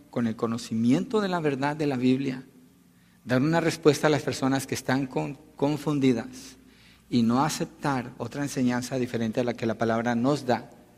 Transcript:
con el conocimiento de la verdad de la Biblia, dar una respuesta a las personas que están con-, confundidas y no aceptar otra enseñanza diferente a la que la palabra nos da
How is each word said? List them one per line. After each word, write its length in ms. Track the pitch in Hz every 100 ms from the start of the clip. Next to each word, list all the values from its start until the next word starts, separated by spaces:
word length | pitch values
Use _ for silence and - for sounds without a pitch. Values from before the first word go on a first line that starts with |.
| -
con 160 | - 117
el 80 | 107
conocimiento 840 | 117 117 - 113 117 143 185 220
de 80 | 196
la 100 | 180
verdad 360 | 151 135 139 151
de 120 | 147
la 100 | 127
Biblia, 460 | 127 131 139 127 - - - _ _ _ _ _
dar 180 | - 127
una 180 | 147 165
respuesta 480 | 165 - 156 139 -
a 20 |
las 120 | 143
personas 460 | - 120 131 135 -
que 80 | 123
están 320 | - 131 135
con-, 300 | - 156 139 - -
confundidas 1040 | 143 147 160 147 135 113 120 - - - - - - - _
y 140 | 127
no 200 | 113 120
aceptar 680 | 151 - 165 - 156 135 120 -
otra 260 | 113 143
enseñanza 540 | 143 - 127 123 123 135
diferente 420 | 120 120 113 107
a 40 |
la 120 | 120 113
que 100 | 113
la 140 | 110
palabra 360 | 113 113 117 120
nos 300 | 123 147 123
da 240 | 113 - - -